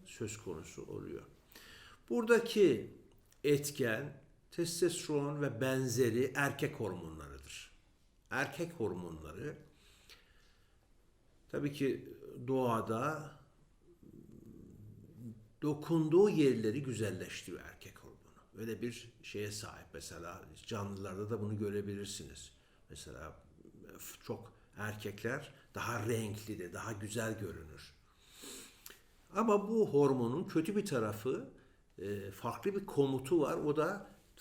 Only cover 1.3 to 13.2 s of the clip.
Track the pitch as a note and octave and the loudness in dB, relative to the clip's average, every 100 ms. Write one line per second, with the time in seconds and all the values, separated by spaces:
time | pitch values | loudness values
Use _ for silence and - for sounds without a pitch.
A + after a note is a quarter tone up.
1.3 | - - - - - - - - A#3+ A3 | -20 -20 -20 -20 -20 -20 -18 -2 0 6
2.3 | A3+ A3+ G#3+ F3 G#2+ - - - - _ | 6 6 8 8 8 0 -12 -20 -20 _
3.3 | - C#3+ C#3+ D3 - A#2+ A2 D3 - - | -2 4 4 4 0 0 0 -4 -12 -20
4.3 | - _ - E3+ - F3 E3+ - D3 C#3+ | -20 _ -2 -2 2 2 2 0 0 0
5.3 | D3 C#3 A2 C3 C3 B2+ A2+ A#2+ A2+ B2+ | 0 0 2 2 2 2 4 4 4 2
6.3 | C#3+ C#3+ C#3+ D3 - G#2 F2 E2 D#2+ D2 | 2 0 0 -2 -2 -4 -4 -8 -10 -12
7.3 | C2+ C2+ - - - _ _ _ _ - | -14 -14 -14 -16 -20 _ _ _ _ -4
8.3 | B2 C#3+ - E3+ - G#2 F2 F2 D#2+ D#2 | -2 -2 -2 -6 -2 -2 -2 -6 -8 -10
9.3 | F2+ C#3+ - - - - - - - - | -8 -8 -10 -16 -20 -20 -20 -20 -20 -20
10.3 | - - - _ _ _ - _ _ _ | -20 -20 -20 _ _ _ -20 _ _ _
11.3 | - - C#3+ C#3+ C#3+ C3+ - - - - | -20 -8 -2 -2 0 0 0 -6 -14 -14
12.3 | C3+ B2 C3 B2 A2+ G2+ A2+ C#3+ D#3 | -8 0 2 4 2 2 0 0 -2